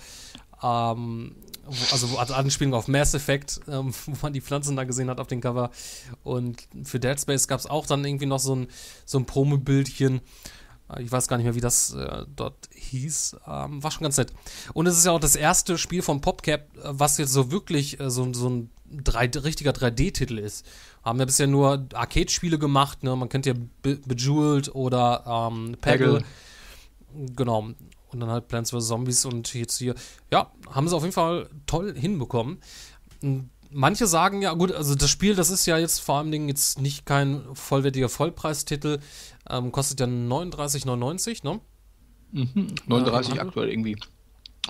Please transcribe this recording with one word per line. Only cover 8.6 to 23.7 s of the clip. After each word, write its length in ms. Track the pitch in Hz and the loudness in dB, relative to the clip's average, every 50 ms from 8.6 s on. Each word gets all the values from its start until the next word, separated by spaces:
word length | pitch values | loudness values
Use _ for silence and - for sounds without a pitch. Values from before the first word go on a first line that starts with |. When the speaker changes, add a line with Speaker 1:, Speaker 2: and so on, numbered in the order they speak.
| 127 123 - - - - - - - | -2 -6 -10 -16 -18 -18 -20 -18 -6
Speaker 1:
so 140 | - - 135 | -2 0 0
ein 60 | 123 | 0
Promo-Bildchen. 960 | - - 139 139 143 143 139 123 131 139 139 135 139 - - 135 131 131 123 - - - - - - - - - - - - - - - | 0 2 2 4 4 4 2 4 4 4 4 2 2 0 2 2 2 2 0 -4 -8 -20 -20 -20 -20 -20 -20 -20 -20 -20 -20 -18 -14 -12
Äh, 80 | - 123 | -10 -6
ich 80 | 117 | -2
weiß 160 | 127 127 - | -2 0 0
gar 80 | - 131 | 0 0
nicht 100 | 120 117 | 2 2
mehr, 100 | 120 117 | 2 2
wie 60 | 120 | 2
das, 320 | 120 120 - - - - - | 2 2 2 2 2 0 -2
äh, 320 | 67 65 - - - - - 143 | -6 -8 -6 -8 -8 -10 -10 -8
dort 360 | - 113 113 139 - - - - | -8 -8 -8 -8 -12 -20 -20 -18
hieß. 640 | - - - 127 127 135 160 151 - - - - - - | -14 -12 -8 -6 -6 -4 -4 -4 -4 -4 -4 -6 -10 -12
Ähm, 360 | - 147 139 139 143 147 143 147 | -10 -8 -8 -6 -6 -8 -6 -6
war 80 | 156 | -6
schon 120 | - - 160 | -4 -2 -2
ganz 140 | 151 135 | 0 2
nett. 140 | - 117 - - - - - - - - - - | 2 2 0 -2 -16 -16 -16 -16 -14 -12 -6 0
Und 140 | 156 165 | 2 4
es 100 | 180 175 | 6 6
ist 80 | 165 180 | 6 6
ja 60 | 180 | 6
auch 80 | 170 165 | 6 4
das 160 | 151 139 - | 4 4 4
erste 420 | - 147 160 180 - - - 170 | 6 6 6 6 4 4 2 0
Spiel 240 | 160 - - 165 180 | 0 -2 -2 -2 -2
von 200 | - - 151 139 | 2 2 0 2
PopCap, 480 | - 180 - - - 160 151 143 - - - | 2 0 0 0 0 0 0 0 -2 -8 -18
äh, 40 | - - | -12 -10
was 340 | 147 139 135 147 147 147 | -4 0 2 4 4 4
jetzt 160 | - 151 131 127 | 2 2 2 4
so 180 | 139 131 123 | 4 4 4
wirklich, 480 | - 208 - - 175 143 139 143 139 - | 2 -4 -2 0 0 0 0 0 -4 -4
äh, 100 | 139 131 | -4 -2
so, 220 | 120 127 127 127 123 | 0 0 0 0 0
so 160 | 120 123 127 | 0 0 0
ein 200 | 123 120 117 113 - - - - - 147 135 | 0 -2 -4 -6 -12 -20 -20 -16 -10 -4 0
drei 240 | - 110 117 127 | 2 4 4 4
D, 120 | 123 139 151 | 2 2 0
richtiger 340 | 127 160 151 - 143 135 127 | -2 -2 -2 0 0 0 2
drei 160 | - 127 123 | 2 2 2
D-Titel 480 | 120 123 117 98 - - 131 113 120 | 2 2 2 2 2 0 -2 -2 -2
ist. 280 | 107 104 104 - - - - - - - - - - - | -4 -6 -6 -8 -10 -16 -18 -20 -20 -20 -20 -16 -8 -4
Haben 160 | 113 117 127 | -2 0 2
ja 60 | 131 | 2
bisher 220 | 127 131 - 143 | 2 4 4 4
nur 400 | 139 139 139 139 135 139 139 131 - - | 6 6 6 6 6 4 2 -2 -6 -4
Arcade-Spiele 640 | 117 117 - - - 208 - - - - 170 165 147 | -4 -4 0 2 2 2 2 0 -2 0 0 0 2
gemacht, 440 | 151 143 139 135 139 139 - - - | 2 4 4 4 4 4 0 -4 -2
ne? 120 | 127 127 | -2 -2
Man 140 | 127 127 117 | -2 -2 -2
kennt 180 | - 135 139 | -2 0 0
ja 60 | 139 123 120 120 120 | 0 0 0 -2 -8